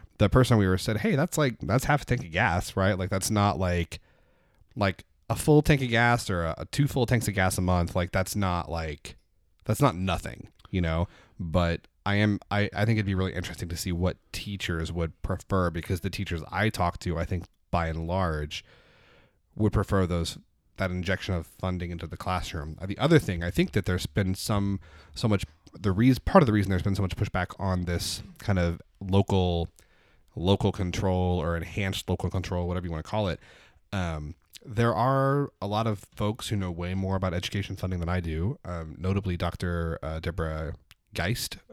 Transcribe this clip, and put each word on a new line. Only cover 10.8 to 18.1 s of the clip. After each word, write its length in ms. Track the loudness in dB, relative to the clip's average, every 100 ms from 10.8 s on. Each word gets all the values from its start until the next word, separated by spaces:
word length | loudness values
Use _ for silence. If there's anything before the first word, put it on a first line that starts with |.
know?" 260 | 0 0 -2 -6 -20 -10
But 480 | -2 0 2 -2 _ _
I 120 | -2 2
am, 240 | 2 2 -2
I, 180 | 0 0
I 100 | 0
think 120 | 0 0
it'd 100 | 0
be 80 |
really 180 | 0 0
interesting 340 | -4 -8 -8 -8
to 80 | -6
see 160 | -4
what 240 | 0 0 -2 _
teachers 580 | -12 -8 -8 -4 -4 -4
would 280 | -4 -4 -4
prefer, 480 | -6 -6 -2 0 2
because 300 | -2 -4 -4
the 100 | -4
teachers 320 | -6 -6 -6 -6
I 180 | -2 -2
talk 300 | 0 -2 -2
to, 160 | -4 -4
I 60 |
think 200 | -2 -4 -6 _ -4
by 180 | -2 -2
and 180 | -4
large, 580 | -2